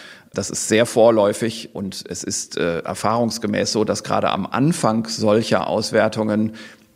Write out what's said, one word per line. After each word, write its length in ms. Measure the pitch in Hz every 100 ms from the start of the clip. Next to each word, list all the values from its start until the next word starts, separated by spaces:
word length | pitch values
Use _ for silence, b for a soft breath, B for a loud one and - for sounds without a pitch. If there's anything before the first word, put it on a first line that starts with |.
| B B B
Das 160 | - 101
ist 180 | - -
sehr 200 | 110 117
vorläufig 840 | 127 113 110 101 104 113 - -
und 300 | - 98 - -
es 140 | -
ist, 340 | - - - -
äh, 220 | 85 82
erfahrungsgemäß 920 | - 90 104 117 120 110 104 101 -
so, 120 | 107
dass 200 | 104 101
gerade 260 | - 101 98
am 160 | 95 -
Anfang 600 | 110 143 170 113 113 113
solcher 600 | - 107 107 110 98 -
Auswertungen 880 | 98 110 113 110 110 107 107 110 - B B B